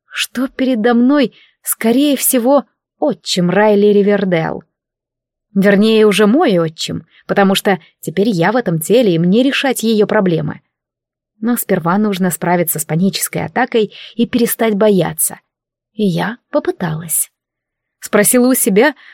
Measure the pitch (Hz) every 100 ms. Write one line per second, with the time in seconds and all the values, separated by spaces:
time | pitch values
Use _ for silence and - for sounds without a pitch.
0 | _ - - 240 269 - 262 233 233 233
1 | 247 294 220 - _ _ - - 226 247
2 | 294 254 - 254 233 277 - _ _ -
3 | 294 - - 185 175 196 214 202 208 202
4 | 196 202 190 170 160 - - _ _ _
5 | _ _ _ _ _ 196 202 202 220 220
6 | 214 190 214 277 320 175 160 160 - 165
7 | - _ - 190 196 196 214 185 _ _
8 | - 175 226 175 175 247 208 165 - 233
9 | 214 165 175 220 269 247 269 247 220 214
10 | 196 214 185 160 151 - _ _ _ _
11 | _ _ _ _ 220 240 - 180 170 202
12 | 214 185 185 - 170 175 165 160 - 160
13 | 190 - - 175 165 - 262 233 208 -
14 | - - 233 233 240 - 226 202 214 190
15 | 165 160 - - _ _ _ _ _ 214
16 | 202 165 180 247 _ 294 349 359 165 160
17 | 170 - - _ _ _ _ _ _ _
18 | - 208 202 247 247 254 226 196 294 -
19 | -